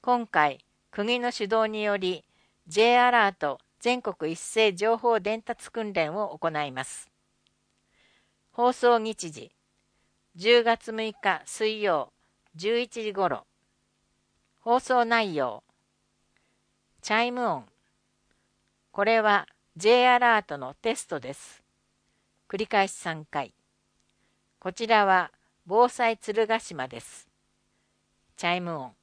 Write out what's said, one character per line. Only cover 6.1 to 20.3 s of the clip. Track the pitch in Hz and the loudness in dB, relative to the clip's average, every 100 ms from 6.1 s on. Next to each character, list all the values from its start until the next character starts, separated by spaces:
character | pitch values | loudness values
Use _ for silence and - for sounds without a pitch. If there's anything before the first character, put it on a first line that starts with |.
を | 185 208 156 | -4 -6 -4
行 | 165 | -4
い | 156 147 | -4 -6
ま | 127 | -8
す。 | 135 - - _ _ _ _ _ _ _ _ _ _ _ _ _ _ | -12 -14 -20 _ _ _ _ _ _ _ _ _ _ _ _ _ _
放 | - 240 | 0 0
送 | 247 240 240 | 4 4 4
日 | 220 220 170 | 0 -8 -12
時、 | 147 - _ _ _ _ _ _ _ _ 170 | -14 -20 _ _ _ _ _ _ _ _ -4
十 | 208 240 | 4 4
月 | 233 226 - | 4 -2 -4
六 | 220 220 208 | -8 -8 -4
日 | 202 160 - | -2 -2 -6
水 | - 214 214 | -4 -4 -2
曜、 | 202 156 123 _ _ _ _ | -2 -2 -4 _ _ _ _
十 | 156 196 233 | -8 -4 -2
一 | 240 233 | -4 -8
時 | 214 | -8
頃。 | 196 180 120 _ _ _ _ _ _ _ _ _ _ _ _ | -2 -2 -2 _ _ _ _ _ _ _ _ _ _ _ _
放 | 226 247 | 0 0
送 | - 254 233 | 2 0 2
内 | 233 208 | 0 0
容、 | 151 123 107 _ _ _ _ _ _ _ _ _ _ _ _ _ _ | -2 -4 -6 _ _ _ _ _ _ _ _ _ _ _ _ _ _
チ | - | -4
ャ | 214 | -2
イ | 240 | -2
ム | 247 233 | -2 -4
音。 | 147 107 _ _ _ _ _ _ _ _ _ _ _ _ | -4 -10 _ _ _ _ _ _ _ _ _ _ _ _
こ | - | -2
れ | 202 226 | 2 2
は | 214 202 - _ _ 160 | 4 2 0 _ _ 0
J | 202 247 247 | 4 6 6
ア | 247 | 6
ラ | 247 | 4